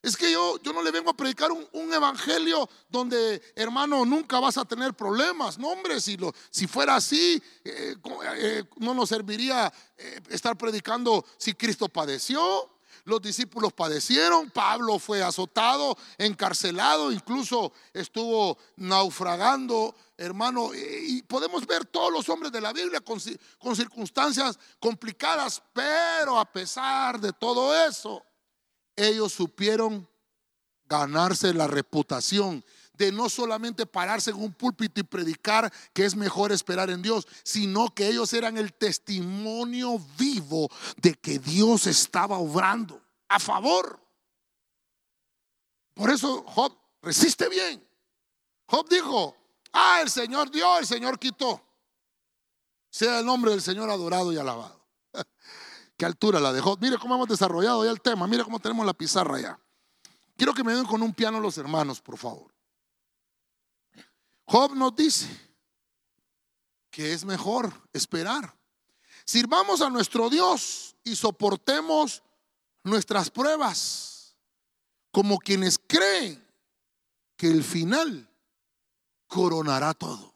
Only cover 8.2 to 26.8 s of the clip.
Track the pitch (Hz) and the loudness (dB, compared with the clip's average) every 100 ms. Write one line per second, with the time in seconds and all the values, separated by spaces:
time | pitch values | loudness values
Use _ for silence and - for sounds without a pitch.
8.2 | - - 214 214 196 - 233 254 226 220 | -8 -4 -2 -2 -8 -6 -4 0 0 -2
9.2 | 202 214 262 254 196 - - _ - - | -4 -4 -2 0 0 -4 -20 _ -18 -18
10.2 | - 185 233 220 233 214 196 233 240 208 | -10 -4 -4 -2 -2 -4 -4 -2 2 2
11.2 | - _ - 185 226 190 202 170 151 135 | 0 _ -6 -2 -2 -2 -2 -2 -4 -4
12.2 | - 277 349 392 508 _ _ - - 220 | -2 0 2 0 -4 _ _ -20 -4 -2
13.2 | 202 190 247 233 214 - 165 151 - 262 | -2 -6 -6 -2 -2 0 -2 -2 0 2
14.2 | 330 339 294 - 196 226 233 208 - 208 | 4 2 0 -2 0 0 0 -2 -2 -2
15.2 | 180 170 185 - 226 277 285 262 - - | -2 -2 -4 2 2 2 0 -2 -8 -2
16.2 | 208 190 185 165 185 175 262 311 294 214 | -2 0 -2 0 -2 2 4 4 2 -2
17.2 | - 254 233 240 185 - - 190 170 220 | -4 -6 -2 -2 -2 -8 -14 -10 -8 -6
18.2 | 233 220 196 - _ - 185 190 190 - | 0 2 2 -2 _ -12 2 2 2 -2
19.2 | 180 175 220 269 254 226 220 - _ - | -4 2 2 2 0 -2 -2 -6 _ -14
20.2 | 175 185 240 247 226 - - - 320 254 | -12 -4 -2 -2 -4 -6 -10 -8 -6 -6
21.2 | - 254 330 359 233 330 - 339 349 330 | -4 -4 -2 -4 -2 -4 -2 -2 0 0
22.2 | 262 320 311 233 214 269 359 320 214 220 | -2 -4 -4 -6 -6 -4 -4 -4 -6 -8
23.2 | 226 - - _ 247 220 233 - 196 - | -8 -14 -18 _ -4 -2 -2 -6 -6 0
24.2 | 294 247 269 214 - _ 226 226 226 190 | 0 2 -2 -4 -18 _ -4 -2 -10 -4
25.2 | 302 320 262 - _ - 285 311 339 330 | 0 0 -2 -6 _ -4 0 0 0 0
26.2 | 285 240 208 185 185 - | 2 2 0 -4 -8 -6